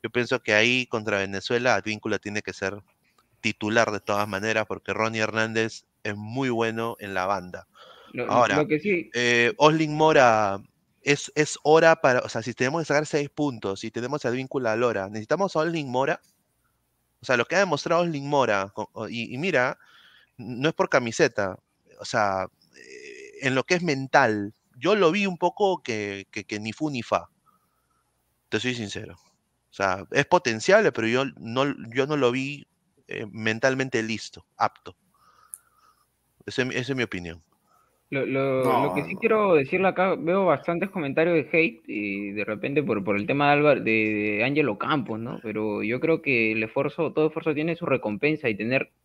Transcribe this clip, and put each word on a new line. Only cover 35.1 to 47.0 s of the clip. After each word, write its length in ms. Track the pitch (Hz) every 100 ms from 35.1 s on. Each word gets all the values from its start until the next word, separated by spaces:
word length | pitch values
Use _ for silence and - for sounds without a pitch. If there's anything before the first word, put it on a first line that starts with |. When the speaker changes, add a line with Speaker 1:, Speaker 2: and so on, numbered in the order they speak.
| _ _ _ _ - _ _ _ _ _ _ _ _ -
Speaker 1:
Ese, 160 | -
esa 300 | 127 131 127
es 40 | 135
mi 60 |
opinión. 400 | 117 92 87 85 _ _ _ _ _ _ _
Speaker 2:
Lo, 140 | 139
lo, 400 | 127 135 135 131
Speaker 3:
No, 200 | 131 123 101
Speaker 2:
lo 80 |
que 100 | 92
sí 100 | 165
Speaker 3:
no. 60 | 196
Speaker 2:
quiero 340 | 226 220 202
decirle 340 | 165 135 180 190
acá, 260 | 175 190 170
veo 300 | 156 190 185
bastantes 420 | 139 - 170 196
comentarios 460 | 196 143 135 165
de 140 | 170 135
hate 300 | 170 165 117 -
y 440 | 117 104 98 101
de 140 | 101
repente 380 | 101 107 127 143
por, 220 | 147 107
por 120 | 98 101
el 100 | 107
tema 220 | 135 143
de 40 |
Álvar-, 300 | 147 151 131
de, 540 | 117 110 107 104 107 104
de 60 |
Ángelo 340 | 120 143 143 98
Campos, 420 | 117 151 101 110
¿no? 180 | 117 113
Pero 400 | 113 107 107 101
yo 180 | 104 123
creo 220 | 160 160
que 300 | 156 123 110
el 100 | 110
esfuerzo, 500 | 110 - 143 -